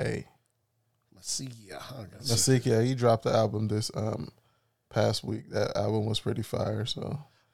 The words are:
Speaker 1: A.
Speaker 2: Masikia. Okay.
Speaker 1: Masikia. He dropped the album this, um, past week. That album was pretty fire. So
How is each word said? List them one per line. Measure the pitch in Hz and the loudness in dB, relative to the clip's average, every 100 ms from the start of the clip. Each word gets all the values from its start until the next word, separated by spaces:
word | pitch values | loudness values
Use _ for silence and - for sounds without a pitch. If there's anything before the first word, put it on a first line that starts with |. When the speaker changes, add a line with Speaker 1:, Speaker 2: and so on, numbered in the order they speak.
Speaker 1:
A. | 113 110 - _ _ _ _ _ _ _ _ - | -4 -4 -8 _ _ _ _ _ _ _ _ -16
Speaker 2:
Masikia. | - - 135 117 98 - - 131 | -8 -6 -6 -14 -14 -14 -12 -14
Okay. | 98 - | -14 -8
Speaker 1:
Masikia. | 131 113 - 131 123 113 123 | 0 2 6 4 6 4 4
He | |
dropped | 131 120 113 | 4 4 4
the | - | 4
album | 113 110 107 107 | 4 2 2 0
this, | 107 107 | 0 -2
um, | - 107 107 - - _ _ _ _ _ | -4 -4 -4 -8 -14 _ _ _ _ _
past | - 107 110 | 0 2 0
week. | - 110 - | -4 -8 -4
That | 104 101 - | -2 -2 0
album | 104 107 107 | 0 0 0
was | 110 | -2
pretty | - 113 | -2 -4
fire. | 107 - - 107 107 | -4 -4 -2 -4 -4
So | - - 147 - _ _ | -6 -6 -8 -10 _ _